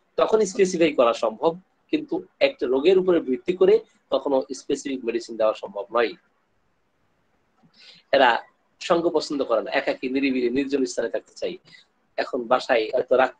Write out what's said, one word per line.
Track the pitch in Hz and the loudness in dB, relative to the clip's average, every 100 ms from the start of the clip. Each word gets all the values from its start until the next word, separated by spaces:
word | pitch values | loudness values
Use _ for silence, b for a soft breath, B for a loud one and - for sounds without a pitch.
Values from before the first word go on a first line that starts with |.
| _ - | _ -2
তখন | 160 220 196 | 2 2 0
স্পেসিফাই | 196 185 180 165 | 2 0 4 2
করা | 143 120 | 4 2
সম্ভব, | 113 113 110 156 175 - _ _ | 2 -2 -2 -2 -4 -12 _ _
কিন্তু | 151 147 160 - _ | -4 -4 -8 -8 _
একটা | 139 139 131 | -2 0 -2
রোগের | 135 156 190 | 2 4 4
উপরে | 180 165 | 4 0
ভিত্তি | 127 127 - | 0 -4 -4
করে | 180 190 220 b b _ | 2 4 4 b b _
কখনো | 135 143 135 131 | -4 0 -2 -2
স্পেসিফিক | 135 - 143 143 131 117 | -10 -6 -6 -4 -6 -4
মেডিসিন | 113 117 113 | -6 -6 -2
দেওয়া | 110 | 0
সম্ভব | 107 113 101 98 | 0 -8 -12 -4
নয়। | 117 113 90 _ _ _ _ _ _ _ _ _ _ _ _ _ _ _ b b b _ | -2 -2 -4 _ _ _ _ _ _ _ _ _ _ _ _ _ _ _ b b b _
এরা | 139 127 113 - _ _ _ | 4 4 4 -4 _ _ _
সঙ্গ | - 170 165 | -2 0 0
পছন্দ | 156 147 143 | -2 -4 -4
করে | 120 113 | 0 -2
না, | 101 | 0
একাকী | 135 139 135 131 | -4 -4 -6 -4
নিরিবিলি | 131 139 127 120 | -2 -2 0 -2
নির্জন | 127 135 139 123 | -2 -2 -2 -2
স্থানে | - 117 | -4 -6
থাকতে | 110 - - | -6 -10 -10
চাই। | 98 87 _ b b _ _ - | -10 -10 _ b b _ _ -8
এখন | 113 135 | -6 -6
বাসায় | 113 127 - 123 107 | -2 -2 2 0 0
হয়তো | 127 - 127 | -2 0 2
রাগ | 127 | 2